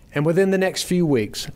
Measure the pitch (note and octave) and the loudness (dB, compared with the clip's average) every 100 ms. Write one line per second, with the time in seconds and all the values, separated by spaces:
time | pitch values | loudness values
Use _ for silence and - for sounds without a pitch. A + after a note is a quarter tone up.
0 | - D3 D3+ E3+ G3 F#3+ F#3+ D3+ - F3+ | -10 -2 0 2 2 2 0 -2 -2 0
1 | E3 B2+ G#2 - - | 2 2 0 -6 -12